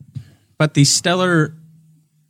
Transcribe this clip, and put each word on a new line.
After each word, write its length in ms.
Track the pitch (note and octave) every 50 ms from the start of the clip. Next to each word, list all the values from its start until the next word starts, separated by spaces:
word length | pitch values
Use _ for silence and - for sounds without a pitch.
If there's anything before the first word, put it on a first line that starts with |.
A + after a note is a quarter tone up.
| - - - - - - _ _ _ _ _ -
but 160 | D#3 D#3 -
the 100 | D3 C#3+
Stellar 720 | - - - - F3 F3 F3+ F#3 F3+ F3 D#3+ D3+ D3+ - - - - - - _ _ _ _ _ _ _ _ _ _